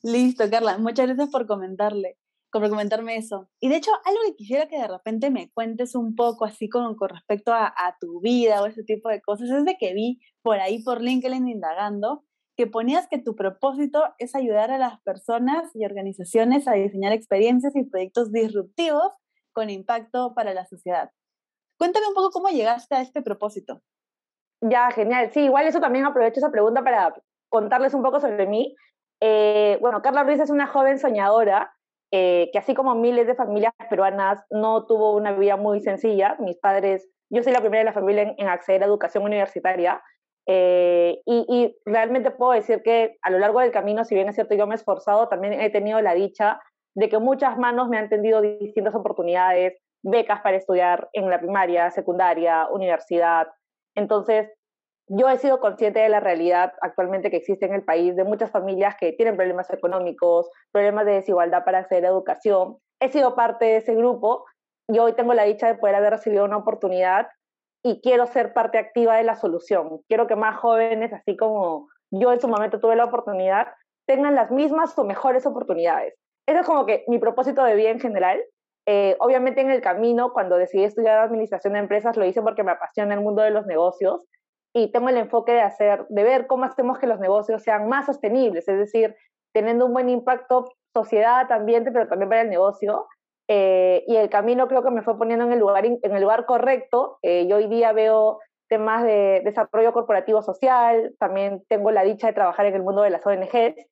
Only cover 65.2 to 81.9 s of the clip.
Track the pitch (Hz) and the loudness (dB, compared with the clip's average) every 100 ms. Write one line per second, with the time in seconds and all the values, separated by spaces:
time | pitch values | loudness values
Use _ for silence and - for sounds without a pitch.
65.2 | 233 240 208 208 226 226 208 196 208 214 | 0 2 2 2 0 0 0 2 2 0
66.2 | 220 202 202 208 220 214 196 185 185 190 | 0 0 0 -2 -4 -4 -2 0 2 2
67.2 | 240 _ _ _ _ _ 247 214 254 247 | -2 _ _ _ _ _ -4 -2 2 2
68.2 | 240 262 226 - 226 226 220 - 233 226 | 4 0 0 0 0 -2 -2 0 2 4
69.2 | 226 220 202 170 - 196 156 160 _ 220 | 2 -2 -4 -4 -2 -2 -2 -10 _ 0
70.2 | 233 214 214 214 233 226 226 226 226 208 | 0 0 -2 -2 0 2 2 -2 -4 -6
71.2 | - 196 220 214 180 156 - _ _ 190 | -6 -2 -2 0 -2 -4 -10 _ _ 0
72.2 | 247 247 240 214 214 214 226 226 233 240 | 2 2 0 -2 -2 0 2 2 2 -2
73.2 | 220 190 185 196 233 - _ _ - 269 | -4 -2 0 0 -2 -8 _ _ -2 0
74.2 | 285 285 220 262 294 311 320 - 214 190 | 2 2 2 0 0 0 -2 -2 -2 0
75.2 | 269 254 269 233 - 170 170 151 117 - | 0 0 0 -6 -6 -2 0 0 -4 -10
76.2 | _ _ - 311 - 302 208 214 - 240 | _ _ 0 0 2 0 2 -2 0 0
77.2 | 226 233 262 277 254 208 220 226 240 202 | 0 0 -2 2 2 4 2 0 -4 -2
78.2 | 180 202 480 _ _ _ - 202 196 185 | 0 0 -4 _ _ _ 0 2 2 2
79.2 | 240 254 254 262 269 262 196 180 233 233 | 2 2 2 0 0 0 0 0 0 0
80.2 | 247 247 190 180 180 196 202 208 226 214 | 0 -2 0 2 2 0 0 0 2 4
81.2 | 220 226 220 185 202 208 208 | 2 -2 -4 -4 -4 -4 -2